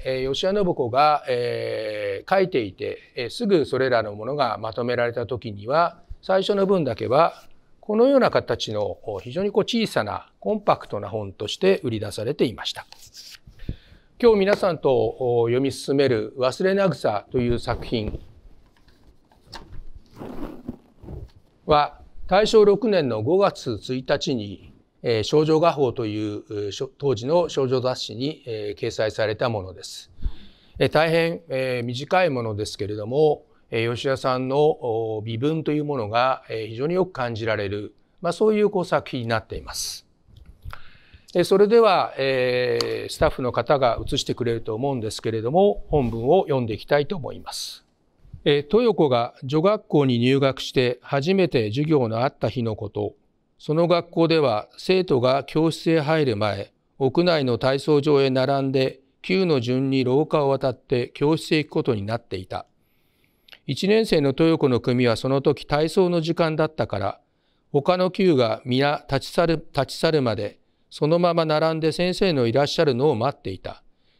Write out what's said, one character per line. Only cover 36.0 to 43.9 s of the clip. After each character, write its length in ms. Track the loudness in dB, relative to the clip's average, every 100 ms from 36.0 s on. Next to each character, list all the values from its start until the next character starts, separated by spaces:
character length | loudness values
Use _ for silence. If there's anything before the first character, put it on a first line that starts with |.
| -2
が、 340 | 2 2 0 -6
え 160 | -8 -8
ー、 20 |
非 80 | -6
常 120 | -2
に 80 | -2
よ 100 | -2
く 80 |
感 200 | -2 -6
じ 120 | -4 -2
ら 100 | -2
れ 140 | -2
る、 260 | -6 -10 -16 _ _
ま 100 | -6
あ、 20 |
そ 140 | 0 2
う 60 |
い 80 | 4
う 80 | 2
こ 120 | 0
う 40 | 0
作 260 | -2 -2
品 100 | -6
に 60 | -2
な 100 | -2
っ 100 | -4
て 80 | -12
い 60 |
ま 120 | -10
す。 320 | -10 -10 -12 _ _ _ -20 -20 -20 -14 -14 -14 -18 _ -20 -4
え 80 | -2
ー、 20 | 2
そ 120 | 4
れ 120 | 6
で 100 | 6
は、 340 | 6 4 0 -2
え 920 | -2 0 0 0 0 -2 -2 -6 -8
ー、 20 |
ス 100 | 0
タ 80 | 0
ッ 20 |
フ 120 | 0
の 120 | -2
方 260 | -2 0 2
が 160 | 2